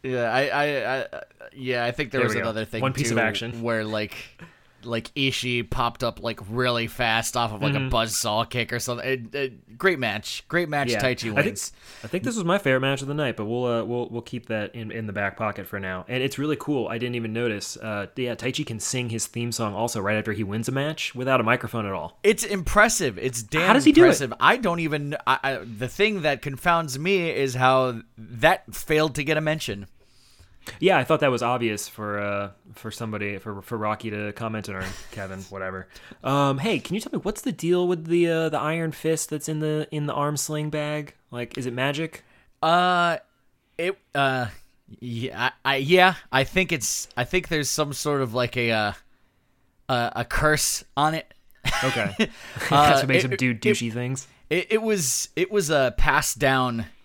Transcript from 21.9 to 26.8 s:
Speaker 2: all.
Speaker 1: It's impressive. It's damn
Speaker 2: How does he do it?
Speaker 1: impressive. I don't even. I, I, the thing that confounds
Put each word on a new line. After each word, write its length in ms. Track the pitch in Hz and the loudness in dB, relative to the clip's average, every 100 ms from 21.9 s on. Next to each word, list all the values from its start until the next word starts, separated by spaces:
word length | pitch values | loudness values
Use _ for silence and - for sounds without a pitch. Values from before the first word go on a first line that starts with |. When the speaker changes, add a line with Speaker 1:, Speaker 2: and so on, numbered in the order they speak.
Speaker 2:
all. 260 | 92 80 - | -4 -6 0
Speaker 1:
It's 220 | 196 220 | 2 2
impressive. 720 | - 196 156 208 226 - 151 95 | 0 -2 2 6 6 4 -2 -2
It's 240 | 131 120 | -4 -4
damn 240 | 107 156 180 | -4 0 4
Speaker 2:
How 80 | |
does 120 | 247 311 | 6 8
he 60 | |
do 100 | 294 | 10
it? 40 | 349 | 8
Speaker 1:
impressive. 280 | - 131 - | 8 0 4
I 180 | 139 247 | 4 4
don't 240 | 214 170 | 0 0
even. 340 | 160 147 143 147 - | -2 -2 -4 -4 0
I, 140 | 131 | 0
I, 120 | 139 131 | 0 -4
the 240 | 101 107 123 | -8 -8 -8
thing 340 | - 214 202 | 2 2 4
that 220 | 151 139 | 0 0
confounds 560 | 147 135 175 170 | -4 -2 2 2